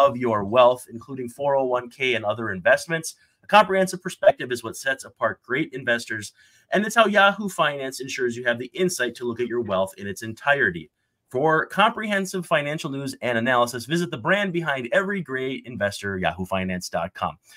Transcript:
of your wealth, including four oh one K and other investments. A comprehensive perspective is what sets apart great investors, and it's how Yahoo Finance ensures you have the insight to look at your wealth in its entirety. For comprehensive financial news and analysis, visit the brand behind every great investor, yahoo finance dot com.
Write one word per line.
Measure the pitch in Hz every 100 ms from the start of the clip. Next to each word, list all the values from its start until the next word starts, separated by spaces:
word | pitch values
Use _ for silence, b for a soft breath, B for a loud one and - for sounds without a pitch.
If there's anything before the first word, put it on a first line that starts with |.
of | 139 123
your | 120 104
wealth, | 101 123 123 123 -
including | 113 127 135 123
four | - 143 139
oh |
one | 131 123 123
K | - 131
and | 113
other | 104 113 113
investments. | 95 98 139 - 165 160 - _ _
A | -
comprehensive | 208 202 190 185 185
perspective | 180 - - - 131
is | 120
what | 113 113
sets | 139 135
apart | 117 - 113 110
great | - 131 156
investors, | 131 123 117 - 110 104 - b b b
and | 185 214
it's |
how | 233 214
Yahoo | 202 196 202 202
Finance | - 151 143 135 135
ensures | 135 - 123
you | 117
have | 123 117
the | 127
insight | 151 185 - 120 120
to | 123
look | 117
at | 120
your | 120
wealth | 104 95 95 -
in | 101
its | 95
entirety. | 113 110 - 143 113 85 78 _ _ _ _
For | 127 156 160
comprehensive | - - 208 202 214 196 190 190
financial | 170 160 143 151 147
news | 135 135 -
and | 120 117
analysis, | 120 123 120 123 120
visit | 170 170
the | 135
brand | 135 196 202
behind | 170 160 135 123
every | 185 190 196
great | 156 131 131 127
investor, | 113 98 101 - 101 95
yahoo | 87 82
finance | 92 95 92 90 -
dot | 87 87
com. | - 87 78 b